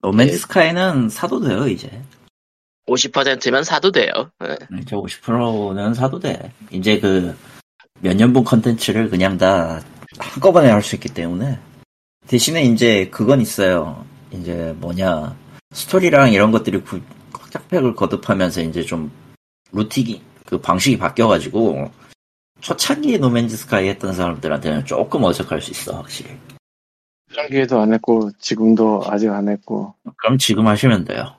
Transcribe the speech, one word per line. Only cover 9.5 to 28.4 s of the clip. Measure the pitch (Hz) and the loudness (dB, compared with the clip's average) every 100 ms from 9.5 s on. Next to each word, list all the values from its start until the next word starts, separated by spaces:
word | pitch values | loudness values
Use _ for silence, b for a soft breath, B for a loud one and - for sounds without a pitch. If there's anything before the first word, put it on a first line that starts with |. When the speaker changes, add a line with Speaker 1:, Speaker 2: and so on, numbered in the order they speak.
| 95 82 82 - - - - | 2 0 -6 -12 -20 -20 -16
Speaker 1:
한꺼번에 | - - 190 175 135 | -14 2 4 6 6
할 | 104 | 4
수 | 104 - | 2 -6
있기 | - | -8
때문에. | - 85 87 131 113 - - _ _ _ _ _ | -8 -8 -6 -6 -6 -12 -20 _ _ _ _ _
대신에 | 123 113 165 | 0 2 2
이제 | 135 110 120 107 92 | 2 4 4 4 0
그건 | - 110 139 | -2 2 2
있어요. | 110 - 95 87 80 76 - - - | 2 0 2 2 -2 -10 -18 -20 -18
이제 | 95 85 85 82 80 | -14 -8 -6 -6 -8
뭐냐, | 85 87 95 82 76 - - B _ | -8 -2 -2 -2 -4 -12 -20 B _
스토리랑 | - - 190 180 147 135 | -14 -2 2 4 6 6
이런 | 101 107 | 6 6
것들이 | 110 - 95 | 4 0 -4
구-, | - 92 - - - | -6 -14 -14 -20 -20
확장팩을 | - - 147 - 180 127 | -20 -14 -14 -4 0 0
거듭하면서 | - 95 95 - 98 90 85 | 0 -2 -2 -2 0 0 -2
이제 | 82 80 | -6 -6
좀 | 82 85 78 73 - _ _ _ _ | -6 -6 -8 -14 -20 _ _ _ _
루틴이, | 95 107 - 117 104 - _ - | -6 -4 -2 -4 -4 -14 _ -8
그 | 90 | -6
방식이 | - 90 117 107 | -2 0 2 0
바뀌어가지고 | 90 - 113 87 - 104 113 67 69 - b _ _ _ _ _ | 0 2 2 2 0 -2 0 -2 -8 -12 b _ _ _ _ _
초창기에 | - - - 294 294 220 | -10 -6 -2 -2 0 2
노맨즈 | 131 120 117 110 | 2 2 -2 -6
스카이 | - 104 95 | -2 0 0
했던 | 101 98 | -2 -6
사람들한테는 | 90 87 78 78 73 78 76 69 | -4 -4 -4 -4 -4 -2 -4 -2
조금 | - - 160 | -4 -2 2
어색할 | 101 82 - 78 | 2 0 -4 -6
수 | - | -8
있어, | - - 85 | -12 -10 -10
확실히. | 71 - - - - - _ _ _ _ _ _ _ | -10 -14 -16 -18 -20 -20 _ _ _ _ _ _ _
Speaker 3:
초창기에도 | - 151 135 127 123 | -10 -4 -2 0 2
안 | 107 | 2
했고 | 113 - 113 107 | 2 2 2 0
지금도 | 101 | -6